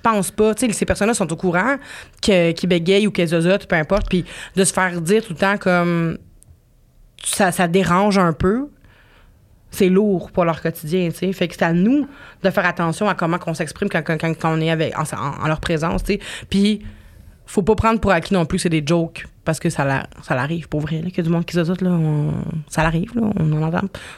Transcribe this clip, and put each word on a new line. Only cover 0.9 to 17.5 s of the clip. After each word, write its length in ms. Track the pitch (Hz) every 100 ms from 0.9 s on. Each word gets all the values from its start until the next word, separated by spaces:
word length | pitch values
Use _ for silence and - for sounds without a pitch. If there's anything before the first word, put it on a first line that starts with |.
| 185 202
sont 160 | 240 170
au 40 | 165
courant 400 | 185 175 220 185 - - - -
que, 300 | - 185 170
qu'ils 160 | 165 180
bégayent 360 | 180 165 202 214
ou 60 |
qu'elles 160 | - 170
zozotent, 360 | 170 170 202 -
peu 80 | 170
importe. 320 | 151 202 -
Puis 160 | 185 170 - - 180
de 80 |
se 80 | 190
faire 300 | - 185 175
dire 220 | 165 220 220
tout 80 |
le 60 | 156
temps 180 | 196 202
comme 600 | 190 175 175 170 165 - - - - - _ _ _ _ - -
ça, 280 | - - 185
ça 160 | 170 175
dérange 500 | 185 170 180 208 196
un 140 | 175
peu, 360 | 156 185 233 294 - - - _ - - - _ _ -
c'est 180 | - 185
lourd 420 | 185 214 180 -
pour 140 | - 170
leur 160 | 151
quotidien, 480 | 165 - 151 185 170
tu 60 | 160
sais. 160 | 180
Fait 140 | 185 175
que 60 | -
c'est 100 | 170
à 80 |
nous 340 | 170 202 285 269 - - -
de 60 | 190
faire 160 | 190 180
attention 440 | 175 170 165 208
à 60 | 180
comment 240 | 170 175
qu'on 140 | 170
s'exprime 360 | 160 151 - 202
quand, 140 | 170
quand, 140 | 151 156
quand, 160 | 165 160
quand 140 | 165 160
on 40 |
est 100 | 160
avec, 260 | 160 151 -
en, 60 | 151 -
en, 260 | 139 -
en 40 | 151
leur 120 | 156
présence, 440 | - 160 165 185
tu 100 | -
sais. 60 | 208 - - -
Puis 320 | 196 208 208 214 - - - - -
faut 160 | -